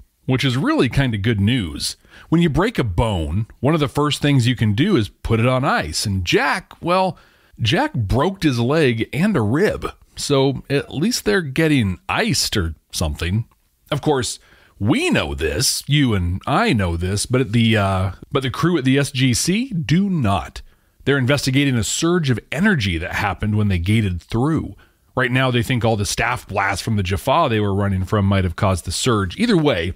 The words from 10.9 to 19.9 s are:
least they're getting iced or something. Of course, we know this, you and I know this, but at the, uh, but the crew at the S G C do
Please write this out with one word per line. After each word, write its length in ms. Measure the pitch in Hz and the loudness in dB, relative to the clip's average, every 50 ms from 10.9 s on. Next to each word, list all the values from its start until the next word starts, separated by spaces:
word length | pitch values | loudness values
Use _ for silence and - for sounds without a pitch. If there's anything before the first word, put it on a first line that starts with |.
| - | -4
least 320 | 135 165 226 247 - - | -2 -2 -2 -2 -2 0
they're 160 | 311 247 196 | 0 0 0
getting 580 | 170 135 127 160 160 160 151 135 113 95 90 - _ - | 0 -2 -2 0 2 2 4 2 2 0 -2 -4 _ -4
iced 480 | 87 139 220 233 147 - - - - | -2 -2 0 0 0 0 -2 -2 -2
or 200 | 110 87 82 78 - _ _ | -2 -2 -2 -4 -8 _ _
something. 540 | - - - 78 73 - - 87 90 113 117 - _ _ _ _ _ _ _ _ | -6 -4 -4 -4 -4 -4 -4 -2 -2 -2 -2 -4 _ _ _ _ _ _ _ _
Of 120 | 151 139 | -6 -2
course, 360 | - 156 147 131 120 - - - - _ - _ _ _ _ - | 0 0 0 0 0 -4 -6 -10 -14 _ -20 _ _ _ _ -4
we 320 | 101 104 170 254 349 359 | 0 0 2 2 2 2
know 240 | 254 131 90 73 71 | 2 0 0 -2 -4
this, 500 | 67 80 76 73 85 131 - - - - - | -4 -4 -2 -2 -2 -2 -2 -2 -4 -4 -2
you 260 | 139 151 143 123 107 | 0 2 2 2 0
and 280 | 95 87 87 92 98 - | 0 0 -2 -4 -4 -4
I 260 | - 135 180 233 233 | -2 0 0 0 0
know 240 | 143 107 95 87 85 82 | 0 0 0 -2 -2 -2
this, 280 | 90 92 101 98 - | -2 -2 -2 -4 -2
but 160 | - 127 127 | -2 0 0
at 100 | 135 - | 0 0
the, 240 | 107 120 113 113 110 | 2 2 2 4 2
uh, 360 | 107 101 95 98 92 95 92 - - - - | 2 2 0 0 0 -2 -4 -4 -8 -10 -6
but 120 | - 139 131 | -4 -4 -4
the 80 | 131 | -4
crew 260 | - - - 170 180 160 | -2 -2 0 0 0 2
at 80 | 135 | 2
the 120 | 131 131 139 | 2 2 2
S 140 | 143 135 | 2 0
G 220 | - 123 131 131 120 | 0 0 2 2 2
C 400 | 110 - - 180 220 247 277 240 | 0 0 0 0 -2 -2 -4 -4
do 360 | 170 143 101 | -6 -2 0